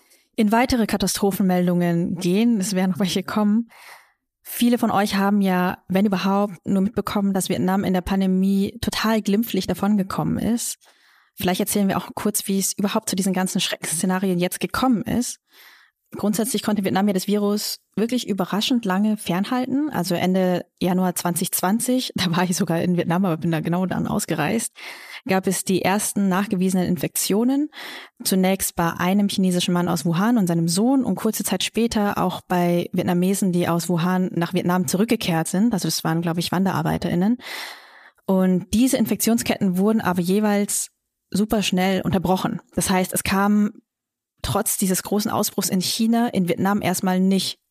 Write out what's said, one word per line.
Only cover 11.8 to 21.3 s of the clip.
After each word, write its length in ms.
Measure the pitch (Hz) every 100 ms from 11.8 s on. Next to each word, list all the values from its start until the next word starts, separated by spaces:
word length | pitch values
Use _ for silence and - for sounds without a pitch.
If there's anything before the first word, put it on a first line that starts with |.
| 196
wir 100 | -
auch 120 | - -
kurz, 340 | 214 - -
wie 100 | 196
es 140 | 185
überhaupt 360 | - 196 220 -
zu 60 | 185
diesen 160 | 190
ganzen 300 | 185 185 190
Schreckensszenarien 760 | - - - - 185 185 190 180
jetzt 200 | 180 -
gekommen 440 | 185 - 262 220
ist. 340 | - - 247 - _ _ - - _ _ _ -
Grundsätzlich 440 | 202 214 220 -
konnte 220 | - 208
Vietnam 240 | 190 190 208
ja 60 |
das 140 | 185 -
Virus 520 | 208 202 208 - - _ -
wirklich 320 | 233 247 208
überraschend 560 | 196 180 196 220 247
lange 320 | 208 185 214 214
fernhalten. 720 | - 180 202 254 254 269 302
Also 240 | - 175
Ende 520 | 175 180 185 185 175 - -
Januar 340 | 175 180 185 175
zwanzig 380 | 175